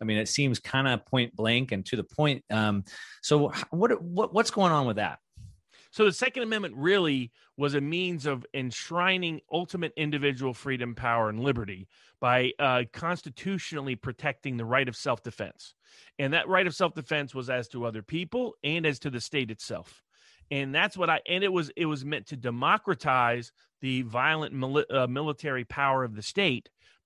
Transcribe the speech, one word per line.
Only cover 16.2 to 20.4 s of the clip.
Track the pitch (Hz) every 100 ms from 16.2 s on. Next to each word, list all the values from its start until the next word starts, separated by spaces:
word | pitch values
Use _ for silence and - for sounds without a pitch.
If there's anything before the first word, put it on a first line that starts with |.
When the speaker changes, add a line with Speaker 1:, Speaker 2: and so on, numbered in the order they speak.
Speaker 2:
And | 139
that | 165 -
right | 185 185
of |
self-defense | - 175 - 135 151 143
was | 135 123
as | 127 117
to | 127
other | 117 110
people | 101 165 175 240 247 -
and | 143 165 160
as | 135
to | 147
the | 120
state | - 151 117
itself. | 110 - 95 87 - _ _ _ _